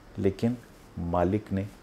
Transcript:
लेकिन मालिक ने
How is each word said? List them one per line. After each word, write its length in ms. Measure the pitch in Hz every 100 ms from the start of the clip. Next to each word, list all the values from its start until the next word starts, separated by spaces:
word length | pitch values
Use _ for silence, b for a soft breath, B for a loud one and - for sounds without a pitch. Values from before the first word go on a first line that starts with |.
| - -
लेकिन 380 | 98 - 117 123 - - - -
मालिक 520 | 85 87 87 104 -
ने 160 | 98 104 -